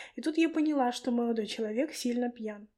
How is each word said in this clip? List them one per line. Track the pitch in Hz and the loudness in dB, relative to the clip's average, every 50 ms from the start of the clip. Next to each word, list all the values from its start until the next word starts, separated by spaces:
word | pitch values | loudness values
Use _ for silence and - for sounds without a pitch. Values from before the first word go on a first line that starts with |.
| - - - | -18 -14 -12
и | - | -6
тут | 233 320 311 330 | -4 0 2 4
я | 320 320 | 2 4
поняла, | 330 330 302 302 302 277 254 247 240 | 4 2 2 4 4 4 2 2 0
что | - - 262 | -2 -2 0
молодой | 240 233 240 233 233 226 208 | 2 2 2 2 0 0 -2
человек | 190 - - 226 214 214 233 302 302 - | -2 -4 -4 -4 -2 0 0 -2 -2 -2
сильно | - - 247 233 240 240 240 | -4 -2 -2 0 0 0 -2
пьян. | 240 - 220 214 208 208 214 - _ | -2 -4 -8 -8 -8 -10 -14 -20 _